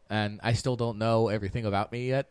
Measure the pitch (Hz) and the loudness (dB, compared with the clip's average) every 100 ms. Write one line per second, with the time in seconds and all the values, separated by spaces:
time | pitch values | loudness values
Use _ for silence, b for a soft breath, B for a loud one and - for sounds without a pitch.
0 | - 107 104 104 113 113 131 120 117 107 | -4 -2 -2 -2 0 0 0 -2 -2 0
1 | 113 113 113 107 98 120 107 98 107 120 | 2 4 4 0 -2 -2 0 0 -2 -4
2 | 127 131 - | -2 -2 -2